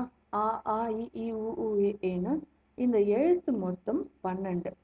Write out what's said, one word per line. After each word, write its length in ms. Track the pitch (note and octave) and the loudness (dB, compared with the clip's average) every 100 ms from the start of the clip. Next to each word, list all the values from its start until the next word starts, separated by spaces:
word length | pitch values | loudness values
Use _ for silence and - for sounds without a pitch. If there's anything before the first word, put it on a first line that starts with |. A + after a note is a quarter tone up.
| B3+ - _ | -6 -10 _
ஆ, 280 | G#3 G#3+ A3+ - | -2 -2 -2 -2
ஆ, 240 | A3 A3 | -2 -2
இ, 200 | A3 A#3 A#3 | -4 -6 -6
ஈ, 160 | A3+ | -6
உ, 160 | A3 A3 - | -4 -4 -4
ஊ, 100 | A3 G#3 | 0 2
ஏ, 200 | G3+ G3+ | 2 2
ஏன்னு, 320 | F#3 F3+ F#3 D4+ - _ _ - | -2 0 0 -2 -4 _ _ -2
இந்த 220 | B3 A3+ | 2 4
எழுத்து 520 | G3+ G#3+ E4 F4+ - | 4 4 4 4 2
மொத்தம் 480 | A3+ F#3 F3+ - D#4 G#4 _ | 0 -2 -4 -2 -4 -4 _
பன்னெண்டு. 480 | F#3+ F#3 F#3+ F3 - - | -4 -4 -2 -4 -4 -10